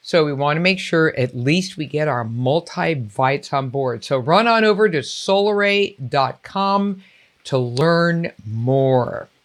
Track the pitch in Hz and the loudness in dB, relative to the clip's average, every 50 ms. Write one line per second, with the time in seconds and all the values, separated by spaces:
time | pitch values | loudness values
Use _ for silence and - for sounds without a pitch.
0 | _ - - 175 156 151 143 135 139 147 147 160 175 185 190 190 - - - 165 | _ 0 2 2 2 2 0 0 0 0 0 2 2 0 0 0 -2 0 2 2
1 | 160 160 - - 127 127 - 127 120 135 156 180 185 185 - - 156 135 - 151 | 2 2 2 0 -4 -4 -2 -4 0 0 2 0 0 -4 -8 -10 -10 -6 -4 -2
2 | 151 151 131 120 117 113 113 120 127 127 143 170 170 - - 180 180 165 165 135 | -2 0 -2 -2 -4 -4 -4 -2 0 0 0 0 -2 -4 -6 -4 -2 -2 -2 -4
3 | 120 104 - - 135 131 139 143 143 - - 139 135 131 120 139 135 127 120 113 | -6 -10 -4 -2 0 0 0 -2 -4 -4 -4 -4 -4 -2 -4 -4 -2 -2 -4 -6
4 | - - 143 131 120 135 165 196 226 233 226 226 220 214 214 190 214 214 165 147 | -4 -2 -2 -2 2 2 2 4 4 4 2 4 4 2 4 4 2 2 2 0
5 | 123 - - - - - 190 196 202 208 208 202 202 202 202 202 202 196 - _ | -4 -4 -10 -8 -2 0 2 2 2 2 2 2 2 2 2 0 0 -2 -4 _
6 | 135 120 - 143 135 127 127 _ _ - - 190 196 196 196 202 202 202 196 190 | -10 -4 0 0 0 0 -2 _ _ -10 -4 -2 0 0 2 0 0 0 -4 -6
7 | - - _ _ _ _ _ _ _ - - 131 123 120 120 123 156 165 170 170 | -12 -20 _ _ _ _ _ _ _ -4 -2 -2 -2 -2 -2 0 2 2 4 4
8 | 170 170 170 170 170 - - - - 107 107 113 117 123 135 135 135 131 131 127 | 2 2 0 0 -2 -4 -8 -10 -12 -8 -6 -2 0 2 2 4 4 4 4 2
9 | 120 - - - - - _ _ | 2 0 -4 -8 -10 -12 _ _